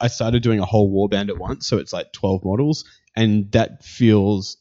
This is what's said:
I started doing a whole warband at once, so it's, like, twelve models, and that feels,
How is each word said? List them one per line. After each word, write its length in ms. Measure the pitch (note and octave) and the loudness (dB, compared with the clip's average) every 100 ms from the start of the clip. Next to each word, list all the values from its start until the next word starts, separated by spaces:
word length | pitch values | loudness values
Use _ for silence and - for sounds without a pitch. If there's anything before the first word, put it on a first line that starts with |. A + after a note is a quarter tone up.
I 80 | A#2+ | -6
started 340 | - A2+ A#2+ | -4 -2 0
doing 160 | A#2+ G#2+ | 0 0
a 60 | F#2 | 2
whole 240 | G#2+ G2+ | 2 4
warband 360 | G2 G2+ G2+ G2+ | 2 0 -2 -4
at 100 | F2+ | -6
once, 280 | F#2 C3+ - | -8 -10 -4
so 120 | G#2+ | -4
it's, 140 | C#2+ | -4
like, 200 | E2+ - | -10 -10
twelve 320 | - G2 F#2+ | -6 -2 -2
models, 400 | F#2 G2+ D3 D#3 - _ _ - | -2 -2 -2 -2 -8 _ _ 0
and 340 | A2+ G#2 G2+ | 2 2 0
that 320 | A2+ A2 - | 0 -2 -6
feels, 720 | - - A#2+ G#2+ G2 G2+ F#2+ - | -16 0 4 4 4 -2 -4 -8